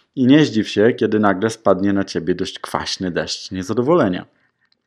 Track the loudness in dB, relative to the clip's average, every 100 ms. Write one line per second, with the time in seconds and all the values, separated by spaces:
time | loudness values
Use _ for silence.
0 | _ 0 4 6 4 0 0 2 2 2
1 | 0 2 2 2 -2 0 0 2 0 -2
2 | -4 -4 -4 -4 -6 -10 -8 -6 -6 -6
3 | -4 -4 -6 -8 -10 -8 -4 -2 2 2
4 | 2 -2 -10 _ _ _ _ _